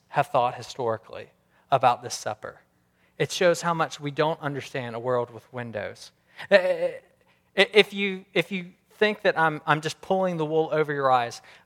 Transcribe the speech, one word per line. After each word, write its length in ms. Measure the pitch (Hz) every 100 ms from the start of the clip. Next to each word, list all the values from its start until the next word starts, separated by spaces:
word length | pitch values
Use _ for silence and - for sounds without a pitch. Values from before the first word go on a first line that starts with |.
| _
have 200 | - 139
thought 260 | 135 123
historically 760 | 127 120 - 117 110 - - - _ _ _ _
about 320 | 135 127 120
this 100 | 120
supper. 460 | - 117 110 - - _ _ _ _ _ _
It 140 | 151
shows 300 | - 180 170
how 120 | 175
much 240 | 165 151 -
we 140 | 147
don't 280 | 139 156 160
understand 540 | 147 139 - 139 120
a 60 | 117
world 300 | 123 123 120
with 220 | 113 -
windows. 600 | 127 120 104 92 101 - _ _ - -
Eh, 40 | 190
eh, 360 | 185 170 175 156 - _ _ _ _ -
eh, 80 | 196
if 200 | 214 196
you, 320 | 196 202 190 190
if 200 | 185 165
you 140 | 196 175 - _
think 300 | - 208 208
that 140 | 190 160
I'm, 240 | 160 151 160
I'm 140 | 151
just 200 | 156 -
pulling 360 | - 190 185 170
the 100 | 151
wool 220 | 160 156
over 220 | 151 151
your 180 | 143 135
eyes, 320 | 127 117 - - -